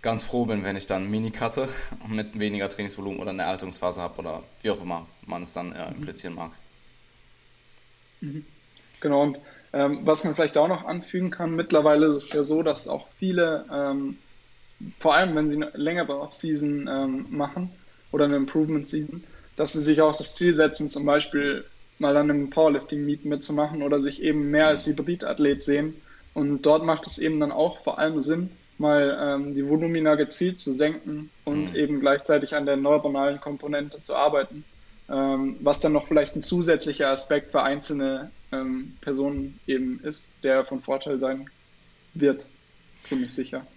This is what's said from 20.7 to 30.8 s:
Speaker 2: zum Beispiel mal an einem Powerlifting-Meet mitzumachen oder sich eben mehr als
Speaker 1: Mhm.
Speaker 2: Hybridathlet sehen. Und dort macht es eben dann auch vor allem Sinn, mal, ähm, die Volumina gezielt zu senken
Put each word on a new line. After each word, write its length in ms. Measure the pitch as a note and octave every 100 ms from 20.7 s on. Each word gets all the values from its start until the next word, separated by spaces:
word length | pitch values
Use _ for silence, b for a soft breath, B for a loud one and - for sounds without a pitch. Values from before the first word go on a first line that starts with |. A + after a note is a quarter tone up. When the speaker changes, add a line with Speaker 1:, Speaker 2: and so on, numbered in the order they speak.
| D3+ D3
Speaker 2:
zum 180 | C#3+ C#3+
Beispiel 580 | D3 - D3 C#3+ C3+ - - - _
mal 180 | C#3+ C#3+
an 140 | D3
einem 200 | D3 C#3
Powerlifting-Meet 720 | D#3+ D#3+ C#3 - D3 D3 D3
mitzumachen 580 | D3+ C#3+ - D3 D3+ D#3+
oder 180 | C#3+ D3
sich 220 | C#3 C#3
eben 280 | D#3 D3+ C#3+
mehr 160 | D3+ D#3
als 200 | D3 -
Speaker 1:
Mhm. 40 |
Speaker 2:
Hybridathlet 720 | D3 - F3 D#3+ D3+ D3 C#3+
sehen. 320 | - C#3+ D#3 D#3 B B B
Und 280 | - C#3+ C#3+
dort 220 | D3+ D#3
macht 220 | E3 D#3 -
es 120 | -
eben 200 | D#3+ D#3
dann 140 | D3
auch 300 | C#3+ E3 F3
vor 140 | - -
allem 240 | D#3 D#3
Sinn, 280 | C#3 E3 F3+ - _ _
mal, 380 | D3+ D3 C#3+ C#3
ähm, 340 | C#3+ C#3 C#3+
die 140 | C#3 C#3
Volumina 480 | D#3 E3 E3 D#3 D3+
gezielt 420 | D3 - F3+ F3+
zu 140 | -
senken 580 | C3